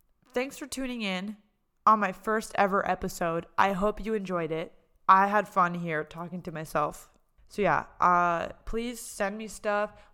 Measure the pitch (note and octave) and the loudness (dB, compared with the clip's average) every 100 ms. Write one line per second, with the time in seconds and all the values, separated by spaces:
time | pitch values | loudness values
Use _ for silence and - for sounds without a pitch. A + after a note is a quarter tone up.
0 | _ _ _ B3 C4+ - C#4 - C4 B3 | _ _ _ -2 -2 -6 -10 -6 -6 -4
1 | G#3 F#3 G3+ G#3 _ _ _ _ - G#3+ | -4 -4 -6 -10 _ _ _ _ 4 4
2 | G3 F#3+ - A3 G#3+ - G3 F#3+ - F#3 | 4 -2 -2 -2 -2 2 2 2 0 -2
3 | F#3+ - F3 E3 F3 - F#3+ F#3+ G#3 G#3 | -4 -4 -2 -4 -4 0 2 2 -2 -2
4 | G3+ A3 F#3+ F3+ D#3+ D#3+ F3 - _ _ | -4 -4 -4 -4 -4 -6 -8 -14 _ _
5 | - F#3+ G3 G#3 F#3+ G3 F3 F3 E3+ D#3 | 6 6 8 2 2 2 2 0 -4 -4
6 | D3+ E3 E3+ F3+ F3 D#3 D#3 D#3+ D3 D#3+ | -6 -10 -12 -10 -10 -10 -4 -2 -2 -4
7 | - _ _ _ _ - F#3 D3 - - | -18 _ _ _ _ -2 2 2 0 0
8 | F3+ F3 F3 E3+ - - - A3+ A#3+ A#3 | 4 4 2 0 -4 -10 -8 -6 -6 -10
9 | - - G3 G#3+ A3 - G#3+ G#3 G#3 - | -14 -4 -4 -4 -12 -8 -4 -2 -4 -8
10 | - | -20